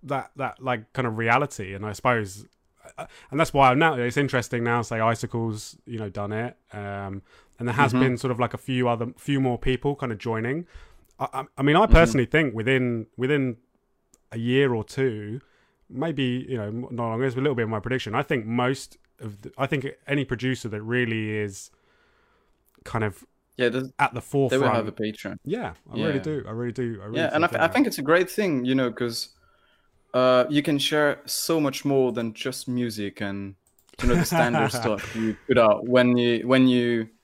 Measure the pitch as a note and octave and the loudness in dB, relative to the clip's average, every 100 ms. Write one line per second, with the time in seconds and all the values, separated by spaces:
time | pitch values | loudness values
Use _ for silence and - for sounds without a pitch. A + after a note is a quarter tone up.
0 | C#3 C#3 A#2 - C3 - C3 A#2+ G#2+ - | -4 -6 -6 -8 -8 -6 -4 -4 -4 -4
1 | B2 A2 A2+ A#2+ C#3+ - F#2+ G2 G#2+ G2+ | -4 0 4 4 4 -4 -10 -8 -8 -2
2 | C3 A#2+ G2+ G2 - _ _ _ - - | 0 0 -2 -10 -20 _ _ _ -20 -16
3 | - - - C#3 D#3+ C#3+ C3+ B2+ D#3+ D3 | -16 -16 -10 -2 0 6 6 6 4 2
4 | A#2+ A#2+ C#3 B2+ A#2 A#2+ A#2 A#2+ A2+ A2+ | -2 0 0 0 -2 -2 0 0 -2 0
5 | A2 A#2 A#2+ A#2+ A2+ G#2+ - - - A#2 | 0 0 -4 -4 -4 -6 -12 -20 -14 -10
6 | G#2+ F#2+ G2+ G#2+ A#2+ - _ G#2 G2+ G2+ | -8 -8 -6 -4 -6 -10 _ -12 -10 -8
7 | G2 G2 - _ _ _ A#2+ A#2 C#3+ B2+ | -8 -10 -14 _ _ _ -6 2 2 4
8 | B2+ A#2+ C3+ A#2 A#2+ - - B2+ B2 A#2 | 2 0 -4 -2 -2 -4 -6 0 0 0
9 | A#2 - - C#3 C3 A#2+ - B2+ C#3+ C#3+ | -4 -10 -4 0 0 0 -2 -2 -2 -4
10 | C3 G#2+ A#2 A2+ A#2 D3 F3 - - - | -6 -6 -6 -4 -4 -6 -8 -18 -20 -20
11 | _ _ C3 C#3 C3+ - C#3 D#3 A3 E3 | _ _ -8 -8 -12 0 4 6 8 8
12 | E3 A2+ A#2 D3+ D#3 A2 A2 C3 B2+ A#2 | 8 4 2 2 2 0 0 2 2 -2
13 | A2 - B2+ D3 C3 A2+ _ _ _ _ | -6 -4 0 2 0 -4 _ _ _ _
14 | _ _ _ A2+ A#2 C3 C#3 A#2 G#2 - | _ _ _ -6 0 2 2 0 -4 -2
15 | C3+ G#2+ G#2 A#2 - _ _ _ _ B2 | -2 -2 -8 -12 -14 _ _ _ _ -6
16 | D#3+ C#3+ C3 B2 B2+ B2+ G#2 A2 B2 A#2+ | -4 -2 -2 -2 -4 -6 -6 -6 -8 -6
17 | A#2 A2+ C3 B2 C#3 B2 A2 A2 G#2 B2+ | -4 -2 -2 0 -2 0 -2 -4 -4 -6
18 | A2+ A2 - C#3+ G#2+ A#2+ B2 C3+ - - | -4 -4 -2 -2 -2 0 0 -2 -8 -20
19 | _ _ A2+ G2+ G2+ - C#3 D3 C3 - | _ _ -16 -14 -18 -6 -2 -2 -4 -12
20 | - C#3+ C3 A#2 B2+ B2+ A#2+ G#2 A2 B2 | -4 -2 -2 -2 -2 -4 -6 -8 -2 0
21 | A#2+ A2+ G#2+ G#2+ G#2 G2 - _ _ _ | 0 -2 -2 -4 -4 -8 -18 _ _ _
22 | _ _ _ _ _ _ _ _ - A#2 | _ _ _ _ _ _ _ _ -8 -4
23 | G#2+ G2 - _ _ - B2 B2 C3 _ | -4 -6 -20 _ _ 0 0 0 -6 _
24 | C#3 B2 - C#3+ C3+ B2+ C3+ A#2 G#2 - | -2 -2 -4 0 2 2 2 0 -2 -4
25 | G#2+ G#2+ G2+ G2 - G#3 D#3+ F2 _ A2 | -6 -6 -10 -10 -8 -6 -6 -12 _ -4
26 | A2 C3+ D#3 D3+ - A2 A#2+ A2+ B2 A2 | -2 -2 -4 -6 -8 -6 -6 -4 -6 -6
27 | G2+ A#2 D#3+ D3+ E3+ - E3 B3 C4 - | -6 -2 -2 0 0 2 0 2 0 0
28 | C#3 E3+ F3+ - G3+ C#3+ B2 C3 B2+ A2+ | 2 2 2 0 0 0 0 0 0 -2
29 | A#2+ A#2 - _ _ _ _ _ _ _ | -4 -4 -10 _ _ _ _ _ _ _
30 | _ B2+ B2+ B2+ B2 D3 D3 C#3+ C#3 D3+ | _ 2 6 6 4 2 2 0 0 2
31 | D3 - - - - E3 C#3+ C3 C#3+ C#3 | 2 0 -6 -8 -2 0 0 -2 0 2
32 | B2+ A#2 A#2 A2 C3+ B2+ - B2 A#2+ G#2+ | 2 0 -4 -4 -8 -8 -6 -4 -2 -4
33 | G2+ F#2+ G2+ G2 G2 G2 _ _ _ _ | -8 -6 -8 -6 -10 -14 _ _ _ _
34 | - B2 E3 F3 A#2+ A#2 A2 A#2+ A#2 G#2 | 2 2 2 2 2 2 0 -2 -2 -2
35 | - A2+ A2+ G#2+ - B2 A2+ G#2 A#2 B2 | -4 -4 -2 -4 0 6 6 6 4 4
36 | B2 B2 A#2+ A#2 A#2+ C3 C3 B2 A#2+ A#2 | 6 4 2 0 2 4 6 4 2 0
37 | A2+ _ | -2 _